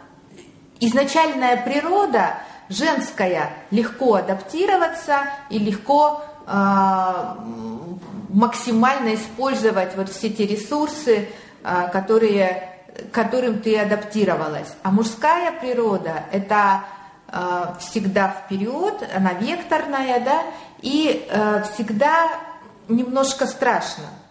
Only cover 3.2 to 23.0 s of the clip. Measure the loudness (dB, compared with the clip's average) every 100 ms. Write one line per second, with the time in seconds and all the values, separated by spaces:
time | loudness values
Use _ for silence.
3.2 | 0 0 -2 -6 -2 0 0 0 2 4
4.2 | 2 -4 -4 -2 2 2 2 -2 0 0
5.2 | 0 -8 -6 -2 -2 -2 2 4 4 2
6.2 | -8 -16 -4 0 2 4 4 2 0 -2
7.2 | -6 -8 -12 -10 -10 -10 -12 -14 -12 -14
8.2 | 0 2 2 0 0 4 4 2 0 -2
9.2 | -4 -4 -2 2 2 2 0 -4 -6 -4
10.2 | -4 -2 -2 -2 -2 -2 -2 -2 2 2
11.2 | 0 -12 -18 -12 -2 -2 0 -2 2 4
12.2 | 4 4 2 0 -8 -16 -20 -16 -6 -2
13.2 | 0 0 0 0 0 2 2 0 -2 0
14.2 | 2 0 -2 -6 -10 -6 0 2 2 0
15.2 | 2 2 0 -4 -2 0 2 0 -2 -6
16.2 | -4 -4 2 2 4 2 -2 -16 -20 -20
17.2 | -10 -6 -2 -2 -4 -8 -6 -2 0 2
18.2 | 0 -2 -6 -4 -4 -2 -2 -4 -6 0
19.2 | 0 0 -4 -4 -2 -2 0 -2 0 0
20.2 | 2 0 0 -10 -18 -10 -2 2 2 0
21.2 | -2 0 2 0 -2 -6 -4 2 4 4
22.2 | 2 -2 -10 -18 -20 -20 0 0